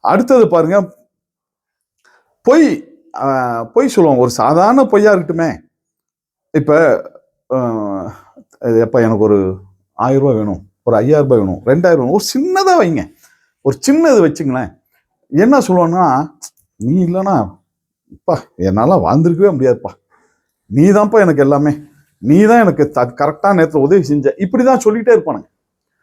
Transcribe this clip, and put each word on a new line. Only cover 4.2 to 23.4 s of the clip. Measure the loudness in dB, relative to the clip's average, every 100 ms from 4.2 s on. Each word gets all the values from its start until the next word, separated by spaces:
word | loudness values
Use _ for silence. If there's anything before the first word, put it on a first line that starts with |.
| 0
சாதாரண | 0 0 2 2 2
பொய்யா | 2 2 2
இருக்கட்டுமே, | 2 -2 -4 -6 -8 _ _ _ _ _ _ _ _ _
இப்ப, | -4 0 2 2 0 -4 -20 _ _ _
அ, | -6 -4 -6 -8 -8 -12 -16 _ -20 _ _
"எப்ப | -2 0 0 0
எனக்கு | 0 2
ஒரு | 2 2 0 -6 -16 _ _
ஆயிரம் | -6 -2 0
ரூபாய் | 0 -2
வேணும், | -4 -8 -12 _
ஒரு | -2 0
ஐயாயிரம் | 2 0 2
ரூபாய் | 0
வேணும், | 0 -4
ரெண்டாயிரம் | -2 0 2 0
வேணும்", | 0 -2
ஒரு |
சின்னதா | -4 -6 -2 -2 0 2
வைங்க, | 0 -4 -8 _ _ _ _ _
ஒரு | -6 -4
சின்னது | 0 2 4 4
வச்சுங்களேன். | 2 -2 -6 -6 -8 _ _ _ _ _ _
என்ன | 0 2 2
சொல்லுவான்னா, | 2 0 0 0 0 0 -4 _ -20 _ _ _
"நீ | -4 -2
இல்லைன்னா, | -2 -2 -2 -2 -4 -10 _ _ _ _ _
அப்பா, | -14 -4 -4 -6 -6
என்னால | -2 0 2 0
வாழ்ந்திருக்கவே | 0 0 0 2 0
முடியாதுப்பா, | 0 -2 -2 -6 -18 _ _ _ _ _ _ _
நீ | 0
தான்ப்பா | 2 4 2 2
எனக்கு | 2 2
எல்லாமே, | 2 2 0 -4 -10 _ _ _
நீ | 0 2
தான் | 4 4
எனக்கு | 2 0 -2
த-, | -2 -4 -2
கரெக்டான | -4 -2